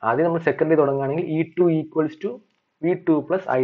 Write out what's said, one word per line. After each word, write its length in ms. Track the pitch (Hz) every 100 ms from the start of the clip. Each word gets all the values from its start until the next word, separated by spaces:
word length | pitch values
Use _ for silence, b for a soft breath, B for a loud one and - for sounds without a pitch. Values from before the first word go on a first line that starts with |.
| 113
ആദ്യം 180 | 127 170
നമ്മൾ 160 | 165 160
സെക്കൻഡറി 280 | 139 156 156
തുടങ്ങുകയാണെങ്കിൽ 460 | 139 139 135 151 160 156
E 20 | 160 -
two 80 | 175 160
equals 360 | 156 160 151 -
to 60 | 202 247 _ _ _ -
V 80 | 160 170 170
two 80 | 156 135
plus 160 | 185 185
I 20 | 131